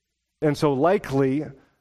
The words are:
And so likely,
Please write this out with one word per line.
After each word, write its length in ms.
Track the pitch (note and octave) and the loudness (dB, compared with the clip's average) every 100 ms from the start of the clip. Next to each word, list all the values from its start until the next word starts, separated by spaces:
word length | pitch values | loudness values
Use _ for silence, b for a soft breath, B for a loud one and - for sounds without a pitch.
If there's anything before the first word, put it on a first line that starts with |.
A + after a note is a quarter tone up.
| _ _ _ - | _ _ _ -4
And 160 | D3+ C#3+ | -2 0
so 160 | D3+ | 0
likely, 720 | C3 D#3 G3+ - C3+ C3+ C#3 D3 - b b | 2 2 0 0 0 0 0 -6 -14 b b